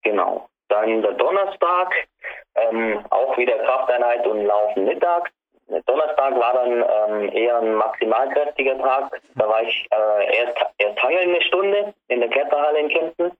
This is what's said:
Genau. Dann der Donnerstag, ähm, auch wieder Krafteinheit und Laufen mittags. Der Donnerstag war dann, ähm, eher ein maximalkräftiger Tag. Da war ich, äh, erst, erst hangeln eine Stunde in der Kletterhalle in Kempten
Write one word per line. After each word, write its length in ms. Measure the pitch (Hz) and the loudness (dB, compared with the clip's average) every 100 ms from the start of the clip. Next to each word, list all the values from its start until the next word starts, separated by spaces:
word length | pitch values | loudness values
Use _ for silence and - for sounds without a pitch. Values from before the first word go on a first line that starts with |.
Genau. 460 | 110 104 90 95 - _ _ | 0 0 -2 -4 -12 _ _
Dann 340 | 104 113 113 | -2 0 0
der 100 | 104 | 0
Donnerstag, 800 | 92 135 196 196 - 175 180 185 175 - _ - - - | 0 0 0 -2 -2 0 0 0 -4 -6 _ -18 -18 -8
ähm, 500 | - 113 113 113 107 104 | -2 -2 0 -2 -4 -2
auch 260 | 110 131 127 | -2 0 0
wieder 220 | 127 110 | 0 0
Krafteinheit 680 | - 127 - 123 120 120 - | 0 0 0 0 2 0 0
und 180 | 107 | 0
Laufen 400 | 104 104 107 98 | 0 2 0 0
mittags. 460 | 98 175 175 175 175 _ _ _ _ | -2 0 0 0 -2 _ _ _ _
Der 140 | 80 | -4
Donnerstag 560 | - 139 156 - 135 123 | 0 0 0 2 2 2
war 140 | 120 | 2
dann, 300 | 127 123 120 107 107 107 107 | 2 2 2 2 2 0 0
ähm, 100 | 104 | -2
eher 260 | - 117 117 | 0 2 2
ein 160 | 113 | 0
maximalkräftiger 1040 | 110 113 - 113 113 135 147 147 - 135 131 | 0 -2 -2 0 0 0 0 -2 -2 -2 0
Tag. 420 | 131 131 135 - _ - | 0 0 -2 -10 _ -2
Da 120 | 107 | 0
war 140 | 110 | 2
ich, 240 | 113 113 - | 0 -4 -2
äh, 460 | 107 107 104 98 110 | 0 2 2 2 0
erst, 200 | 120 - - - | 0 -2 -4 0
erst 240 | 104 - | -2 0
hangeln 280 | 127 180 180 | 0 2 2
eine 120 | 175 | 0
Stunde 520 | - 180 196 202 208 - _ | 0 0 2 0 -2 -10 _
in 120 | 123 | -2
der 80 | 117 | 0
Kletterhalle 500 | 139 147 147 147 151 | 0 0 0 2 2
in 100 | 151 | 0
Kempten 440 | 165 165 - 175 180 | -2 -2 -2 -4 -4